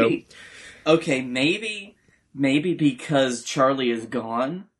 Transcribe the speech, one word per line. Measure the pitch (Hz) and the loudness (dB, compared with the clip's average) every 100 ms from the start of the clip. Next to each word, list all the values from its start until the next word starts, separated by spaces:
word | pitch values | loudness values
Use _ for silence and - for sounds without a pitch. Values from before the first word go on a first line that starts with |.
Maybe. | 113 - - - - - - - - | 4 0 -6 -20 -20 -20 -20 -8 2
Okay, | 160 165 131 | 2 2 -2
maybe, | 127 127 143 208 220 208 202 _ _ _ _ | -2 0 0 0 -4 -10 -14 _ _ _ _
maybe | 135 139 143 175 | -2 0 2 0
because | 165 151 123 - 143 131 120 | 2 0 0 0 2 2 -2
Charlie | - - 135 135 127 | -6 2 2 2 0
is | 117 | -2
gone | 110 120 113 117 135 180 208 | -4 -6 -4 -4 -4 -6 -12